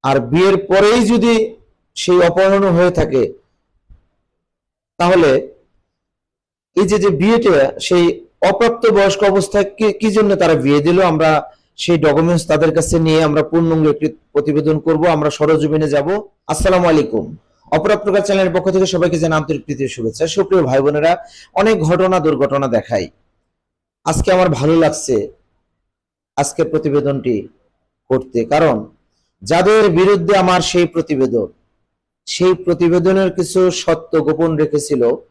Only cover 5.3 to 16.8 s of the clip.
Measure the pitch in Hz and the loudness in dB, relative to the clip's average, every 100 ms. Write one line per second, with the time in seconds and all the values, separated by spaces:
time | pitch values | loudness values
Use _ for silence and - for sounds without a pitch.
5.3 | 131 - - _ _ _ _ _ _ _ | 0 -4 -20 _ _ _ _ _ _ _
6.3 | _ _ _ _ - 196 208 196 156 190 | _ _ _ _ -4 0 0 0 0 2
7.3 | 226 226 156 135 - - 180 170 - - | 2 2 2 0 -4 -2 2 2 -2 -12
8.3 | _ 185 202 233 233 233 196 196 196 202 | _ -2 0 0 2 2 2 2 2 0
9.3 | 196 170 208 196 - 214 - 220 202 208 | 0 0 -2 -2 -2 -2 0 0 2 2
10.3 | 190 175 151 131 143 147 175 180 160 160 | 2 2 2 2 2 2 2 2 2 2
11.3 | 156 - _ _ - - 170 151 143 165 | 0 -2 _ _ -12 -2 0 2 2 2
12.3 | 175 - 156 160 160 160 170 160 156 156 | 0 0 0 2 0 0 0 2 2 2
13.3 | 151 156 165 165 160 156 147 156 - _ | 0 0 0 0 2 0 0 -4 -6 _
14.3 | 143 147 147 147 156 156 160 175 156 151 | -4 0 -2 0 -2 0 0 0 0 -2
15.3 | - 151 156 147 156 156 143 143 202 208 | -2 0 0 0 -2 0 -2 -2 -6 -8
16.3 | _ - 156 190 185 | _ -10 -4 0 2